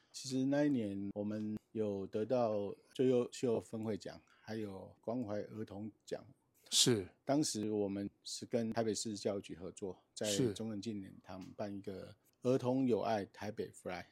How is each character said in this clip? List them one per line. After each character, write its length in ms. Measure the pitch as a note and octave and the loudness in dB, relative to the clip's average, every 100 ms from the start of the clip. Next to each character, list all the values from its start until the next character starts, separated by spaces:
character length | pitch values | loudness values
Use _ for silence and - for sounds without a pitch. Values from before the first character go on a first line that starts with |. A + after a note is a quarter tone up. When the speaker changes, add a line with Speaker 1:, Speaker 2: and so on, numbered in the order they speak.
| _ | _
Speaker 1:
其 160 | - C3+ | -12 -4
实 180 | C3 C3+ | 0 2
那 180 | C#3+ | 4
一 40 | D3 | 4
年 420 | C3 G#2 G2 G2+ | 2 0 -2 -4
我 100 | G#2 | -4
们 320 | G#2 G#2+ G#2+ G#2+ - | -4 -2 -4 -6 -4
有 340 | A2+ G#2+ G2 F#2+ | -2 0 0 -2
得 180 | G#2+ | -2
到 480 | A2 B2+ A#2 G#2+ G2+ - - | 2 4 4 2 -2 -6 -6
最 160 | - C3 | 2 6
优 200 | B2 A#2+ | 6 4
秀 280 | - B2+ A2+ | 0 2 2
分 220 | - A2+ | 0 -4
会 140 | A2 G2 | -2 -2
奖， 240 | - E2 - _ | -4 -12 -16 _
还 160 | - | -8
有 400 | A2 G#2 F#2+ G2 - | -6 -6 -8 -12 -10
关 240 | - B2 | -4 -2
怀 160 | G#2+ G#2 | 0 -2
儿 240 | - G#2+ | -4 -6
童 260 | A2 G2 G#2+ - - | -8 -6 -8 -10 -8
奖。 180 | - - - _ _ - | -8 -10 -20 _ _ 0
Speaker 2:
是。 340 | - - A2+ F2+ - | 4 6 6 2 -6
Speaker 1:
当 180 | - C#3+ | 2 2
时 260 | D3+ G#2+ G#2+ | 2 0 0
我 180 | G#2+ G2 | 2 2
们 200 | G2 G2+ - | 0 -4 -8
是 240 | - - G#2+ | -10 -10 -2
跟 260 | A#2+ A2+ | 0 0
台 120 | A2+ | 0
北 100 | A2+ | 0
市 220 | G2 A#2 G2+ | 0 -2 -2
教 220 | A2+ G2+ | -2 -2
育 20 | |
局 160 | - E2 | -4 -10
合 160 | F2+ | -10
作， 280 | - G2 F2+ _ | -8 -8 -8 _
在 100 | - G#2+ | -6 0
Speaker 2:
是。 260 | G2+ B2 | 2 2
Speaker 1:
中 180 | G2 A2+ | 0 -4
正 100 | G#2 | -4
纪 120 | G#2+ | -4
念 200 | G#2 F#2+ F#2 | -6 -8 -14
堂 240 | - F#2 F2+ - | -14 -12 -12 -8
办 180 | G#2+ | -8
一 60 | G2 | -8
个 340 | G2 F#2 F#2+ G#2 _ _ | -8 -10 -10 -16 _ _
儿 140 | B2 C3 | 2 2
童 300 | B2+ C3 C3 | 4 2 4
有 140 | G#2 | 4
爱 240 | F#2 A2 | 4 0
台 260 | F#2+ - G2+ | 0 -6 -8
北 180 | G#2+ F#2 | -6 -6
Fly。 360 | - F#2+ F2+ - | -8 -8 -8 -8